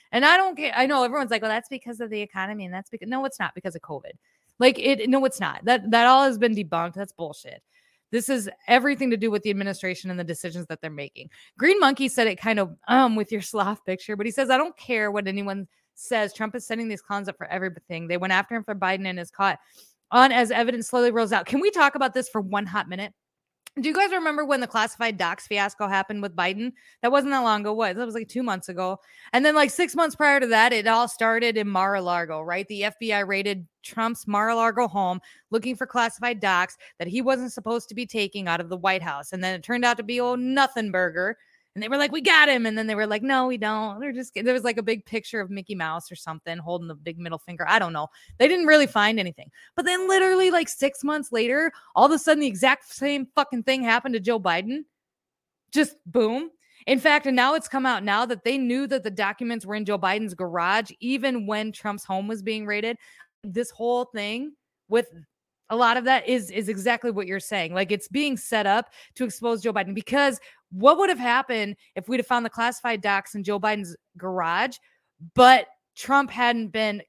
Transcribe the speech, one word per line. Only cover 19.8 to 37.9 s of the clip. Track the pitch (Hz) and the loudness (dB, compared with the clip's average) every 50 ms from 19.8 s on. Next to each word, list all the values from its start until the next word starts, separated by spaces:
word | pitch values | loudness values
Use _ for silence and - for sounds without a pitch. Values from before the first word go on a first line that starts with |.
| - _ _ _ _ - | -20 _ _ _ _ 2
on | - 240 254 269 | 6 6 6 6
as | 240 240 240 214 | 6 4 2 2
evidence | 214 220 233 233 240 233 226 | 2 0 0 0 -2 -4 -4
slowly | - - 247 240 240 | -2 0 2 2 2
rolls | 214 233 226 196 | 2 2 0 0
out." | 226 196 170 | 0 -2 -2
Can | - 240 277 | 0 0 0
we | 359 415 | 2 2
talk | 403 359 294 277 - | 4 4 4 4 4
about | 294 269 254 - | 2 -2 0 0
this | 254 - - | -2 -4 -4
for | - 220 | -4 -6
one | 196 185 208 202 208 | -4 -2 -4 -4 -4
hot | 180 185 208 185 156 | -4 -4 -6 -6 -6
minute? | 180 185 202 196 _ _ _ _ _ _ _ _ _ _ - - - 285 | -8 -10 -10 -12 _ _ _ _ _ _ _ _ _ _ -20 -14 -8 -4
Do | 247 311 | -2 0
you | 311 | 2
guys | 370 403 381 | 2 2 2
remember | 381 359 330 320 294 294 302 | 2 0 -2 -2 -2 -2 0
when | 269 285 254 | 0 0 0
the | 247 | -2
classified | - - 226 285 285 - - 233 226 214 185 | -2 0 0 -2 -2 -2 -4 -4 -4 -2 -2
docs | 185 170 175 - - | -4 -4 -4 -6 -8
fiasco | - 214 202 196 202 - - 214 | -4 -2 -2 -2 -2 -2 -4 -4
happened | 196 196 190 190 - 214 208 | -2 0 -2 -2 -2 -6 -6
with | 202 196 165 | -8 -6 -2
Biden? | 170 175 185 190 208 233 254 - _ _ _ _ _ | -2 -2 -2 -2 -4 -6 -8 -10 _ _ _ _ _
That | - 240 | 0 2
wasn't | 269 277 262 277 | 4 4 2 2
that | 277 262 | 0 2
long | 240 226 214 208 | 2 2 2 0
ago. | 208 208 214 | 0 -2 -2
What? | 220 226 196 180 | -2 -2 -2 -2
That | 214 247 | -4 -6
was, | 226 214 | -6 -8
like, | 233 220 | -8 -8
two | - - 247 | -8 -6 -6
months | 254 233 196 185 - - | -4 -4 -4 -6 -8 -10
ago. | 180 175 185 185 196 - _ _ _ - - - - | -8 -6 -4 -4 -6 -8 _ _ _ -20 -6 0 2
And | 254 277 | 4 4
then, | 302 302 | 4 6
like, | 311 285 285 | 6 4 4
six | - - 349 - - | 2 0 -2 0 2
months | 302 330 302 - | 0 0 0 2
prior | - 302 285 277 277 | 2 4 4 4 4
to | 262 | 4
that, | 233 226 220 226 247 | 4 4 6 6 6
it | 247 220 202 | 4 2 2
all | 226 226 226 240 233 | 2 2 2 2 0
started | - - 226 226 226 233 240 233 220 220 | -2 0 0 2 2 2 2 0 0 0
in | 208 202 | -2 0
Mar-a-Lago, | 196 185 190 196 202 196 180 175 175 175 170 156 160 156 | 0 0 0 0 0 -2 -2 -2 -2 -2 -2 -4 -6 -8
right? | 160 175 175 190 196 - | -6 -6 -6 -6 -6 -8
The | 214 196 202 | -6 -4 -4
F | 208 208 - | -4 -6 -6
B | 233 220 | -4 -2
I | 208 202 | -2 0
raided | 202 185 196 190 196 208 202 185 170 - _ _ | 0 -2 -2 -2 -2 -2 -4 -6 -10 -16 _ _
Trump's | - - - 226 226 233 233 - - | -20 -10 -6 -4 -4 -4 -4 -6 -6
Mar-a-Lago | 208 208 202 214 226 233 226 226 233 208 233 247 196 | -2 0 0 2 2 2 2 2 2 2 0 0 0
home | 160 202 190 180 180 180 - - - _ _ - | 0 0 0 0 -2 -4 -8 -16 -20 _ _ -4
looking | 214 226 202 254 254 | -4 -4 -2 -4 -6
for | - 262 | -6 -6
classified | 254 - 247 233 233 - - 226 240 240 202 | -4 0 0 0 0 -2 -4 -4 -4 -4 -2
docs | 208 196 185 175 185 185 - - - - _ - | 0 2 2 2 0 0 -4 -14 -20 -18 _ -10
that | 170 | -8
he | 175 185 254 | -6 -4 -2
wasn't | 247 262 269 247 254 247 | 0 0 0 0 -2 -6
supposed | - 240 185 220 233 240 - - | -10 -10 -6 -6 -6 -6 -6 -8